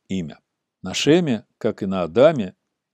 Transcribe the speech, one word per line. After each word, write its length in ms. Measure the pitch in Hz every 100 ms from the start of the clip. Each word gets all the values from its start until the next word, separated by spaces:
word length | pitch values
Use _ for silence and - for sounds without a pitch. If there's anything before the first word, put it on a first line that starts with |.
| -
имя. 320 | 95 78 - _ _ _ _
На 140 | 95
Шеме, 500 | 90 143 170 160 107 - _
как 240 | 113 98
и 40 | 98
на 180 | 95
Адаме, 500 | 85 98 151 147 92 - _ _ _